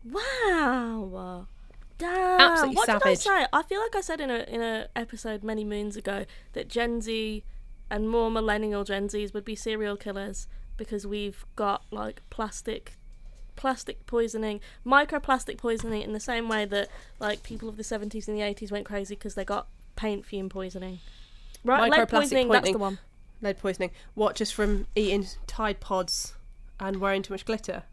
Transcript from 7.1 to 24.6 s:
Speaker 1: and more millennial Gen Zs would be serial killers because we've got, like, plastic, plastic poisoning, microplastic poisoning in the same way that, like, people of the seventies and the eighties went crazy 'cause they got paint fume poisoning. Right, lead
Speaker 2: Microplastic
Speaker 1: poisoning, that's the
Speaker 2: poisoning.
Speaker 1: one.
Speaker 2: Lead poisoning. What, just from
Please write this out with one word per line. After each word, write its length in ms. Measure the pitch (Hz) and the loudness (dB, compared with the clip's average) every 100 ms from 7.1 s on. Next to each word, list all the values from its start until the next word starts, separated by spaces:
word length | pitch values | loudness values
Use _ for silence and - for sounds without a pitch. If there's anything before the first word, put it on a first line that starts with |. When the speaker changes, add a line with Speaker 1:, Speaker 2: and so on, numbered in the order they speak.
| 226 220 214 - - - - - | -2 -2 -6 -8 -12 -14 -14 -6
Speaker 1:
and 180 | 208 214 | -2 2
more 220 | 233 226 | 2 2
millennial 540 | 226 220 208 214 208 | 2 2 2 0 -2
Gen 240 | 202 196 202 | -2 -2 -2
Zs 260 | 208 208 | -2 -4
would 100 | 208 | -6
be 100 | 202 214 | -8 -8
serial 400 | - 220 208 202 | -4 -2 -2 -4
killers 500 | 208 196 196 190 - - - - | -6 -6 -6 -8 -10 -12 -10 -10
because 300 | 220 208 202 | -6 -6 -4
we've 380 | 208 208 190 - - | -4 -4 -6 -14 -2
got, 280 | 208 202 - | 0 0 -4
like, 320 | 214 214 - - | -8 -8 -8 -14
plastic, 680 | - 220 - - - - - - - - - - - | -6 -6 -6 -8 -8 -10 -18 -18 -16 -16 -16 -16 -4
plastic 500 | 269 254 - - - | -2 0 -4 -10 -2
poisoning, 540 | 240 233 220 220 208 - - 233 | 0 0 0 -4 -4 -8 -12 6
microplastic 720 | 269 294 302 - 262 - - | 6 6 0 2 2 2 -6
poisoning 420 | 240 226 220 214 | -2 -2 -2 -4
in 120 | 208 | -4
the 60 | 214 | -6
same 280 | - 240 226 | -2 -2 0
way 160 | 220 | 0
that, 240 | 208 202 202 - - - | 2 0 -2 -6 -18 -6
like, 240 | 208 208 | -4 -4
people 260 | - 226 226 | -6 -10 -8
of 80 | 214 | -8
the 80 | |
seventies 420 | 214 220 208 214 202 | -6 -4 -4 -6 -4
and 80 | 214 | -2
the 60 | |
eighties 300 | 208 202 208 | -2 -4 -6
went 140 | 202 202 | -6 -4
crazy 280 | 208 196 202 | -6 -6 -8
'cause 180 | 214 | -8
they 100 | 202 | -6
got 240 | 190 202 - - - - | -2 -4 -4 -16 -14 -4
paint 280 | 220 202 | -2 -4
fume 240 | - 202 190 | -6 -6 -6
poisoning. 520 | 196 185 185 185 180 - - - - - - | -6 -8 -8 -10 -10 -14 -18 -18 -18 -16 -6
Right, 280 | 233 269 320 | 4 6 8
lead 180 | 302 226 | 8 8
Speaker 2:
Microplastic 0 | |
Speaker 1:
poisoning, 380 | 226 285 269 247 | 6 6 4 8
that's 120 | 226 185 | 8 8
the 80 | 196 | 2
Speaker 2:
poisoning. 20 | |
Speaker 1:
one. 180 | 196 190 - - - - | 0 -2 -10 -20 -20 -6
Speaker 2:
Lead 160 | 208 196 | -4 0
poisoning. 320 | 196 185 180 - - | -2 0 -2 -4 -14
What, 220 | - 214 - | 2 2 4
just 180 | 214 | -2
from 320 | - | 2